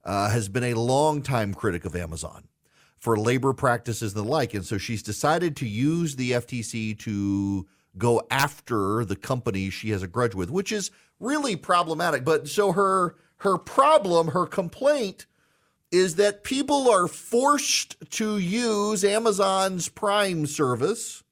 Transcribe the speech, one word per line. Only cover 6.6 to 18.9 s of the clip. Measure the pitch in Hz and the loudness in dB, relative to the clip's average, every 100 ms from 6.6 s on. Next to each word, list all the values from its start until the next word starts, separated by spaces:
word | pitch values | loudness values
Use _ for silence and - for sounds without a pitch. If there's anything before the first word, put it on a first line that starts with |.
C | 110 117 110 | -6 -6 -6
to | 107 - 101 98 98 98 98 87 _ _ 92 | -6 -6 -2 0 0 0 -2 -6 _ _ -2
go | 117 117 - | 2 2 2
after | 131 143 - - 117 95 110 | 0 0 -2 -4 -2 0 0
the | 110 | -2
company | 98 - 127 120 95 95 | -6 -4 -4 -2 -4 -4
she | - 107 | -6 -4
has | 104 | -4
a | 92 | -4
grudge | 104 123 | -2 -2
with, | 95 90 | -2 -4
which | 170 196 | -4 -4
is | 214 185 _ _ _ | -4 -6 _ _ _
really | 214 302 277 | -4 -2 -2
problematic. | 185 - 175 175 160 175 143 | -4 0 0 2 -2 -2 0
But | 127 160 143 | 0 0 0
so | - 202 | 0 2
her, | 180 196 190 175 - _ _ | 2 2 2 0 -4 _ _
her | 202 185 | -2 -2
problem, | - - 277 311 196 170 160 | 0 2 6 6 6 2 2
her | 180 175 | 0 -2
complaint | - 175 - 269 294 208 - - _ _ _ _ _ _ | -2 -6 0 0 2 -2 -8 -20 _ _ _ _ _ _
is | 175 185 160 | 2 2 4
that | 208 202 | 2 2
people | - 269 285 285 254 | -4 -4 0 2 6
are | 202 175 | 4 4
forced | - - 240 269 285 - - - - - | -2 -2 2 4 4 2 -2 -2 -12 -12
to | - 214 208 | -4 -2 0
use | 175 214 240 208 208 | 0 0 0 0 0